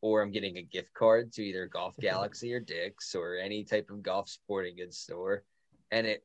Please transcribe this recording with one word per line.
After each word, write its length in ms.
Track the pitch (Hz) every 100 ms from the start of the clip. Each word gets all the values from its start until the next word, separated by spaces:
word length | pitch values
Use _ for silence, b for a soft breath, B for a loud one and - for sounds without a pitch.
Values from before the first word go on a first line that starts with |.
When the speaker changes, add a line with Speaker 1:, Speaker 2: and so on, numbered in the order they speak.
Speaker 1:
or 200 | 110 107
I'm 100 | 101
getting 260 | 104 98 90
a 60 |
gift 300 | 87 92 -
card 380 | - 113 113 117
to 100 | 113
either 240 | 101 92 87
Golf 280 | 85 92 -
Speaker 2:
<laughs> 40 |
Speaker 1:
Galaxy 520 | 98 95 104 - 120
or 60 | 123
Dick's 540 | 110 82 95 - - 92
or 220 | 85 90
any 260 | 98 104
type 260 | 104 107 -
of 120 | 101
golf 280 | 95 95 98
sporting 460 | - - 98 90 87
goods 200 | 90 -
store. 460 | - 87 95 101 - _ _ _ _
And 160 | 113 113
it 160 | 107